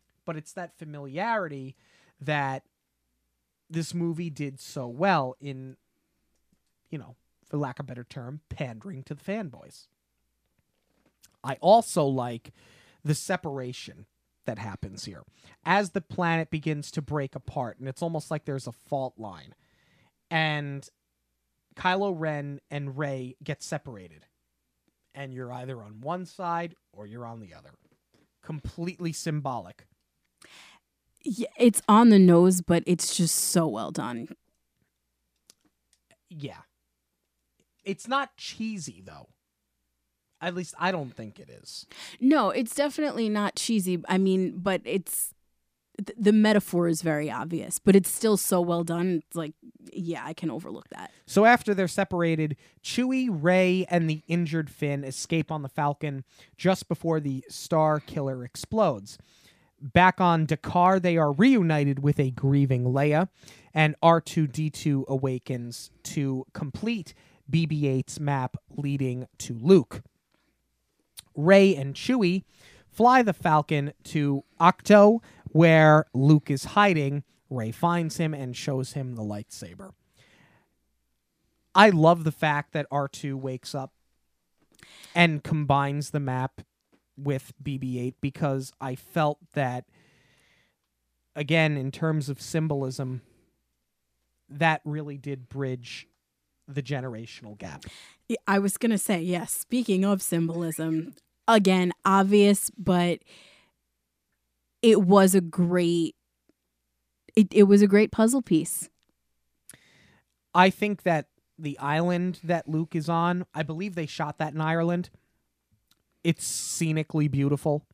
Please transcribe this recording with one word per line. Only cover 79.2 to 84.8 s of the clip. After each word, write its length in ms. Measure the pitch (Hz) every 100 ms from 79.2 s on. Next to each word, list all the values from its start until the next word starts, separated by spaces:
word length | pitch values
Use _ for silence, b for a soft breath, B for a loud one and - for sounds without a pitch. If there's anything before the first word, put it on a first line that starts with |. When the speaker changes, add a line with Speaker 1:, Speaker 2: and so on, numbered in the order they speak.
Speaker 1:
lightsaber. 720 | 107 104 - - 87 92 95 - _ b b b b b b _ _ _ _ _ _ _ _ _ _ 190
I 140 | 214
love 340 | 170 160 170
the 80 | 156
fact 400 | - 156 147 -
that 140 | 156 143
R 160 | 143 139
two 300 | - 147 135
wakes 400 | 131 131 - 143
up 160 | 135 _ _ _ _ _ _ _ _ _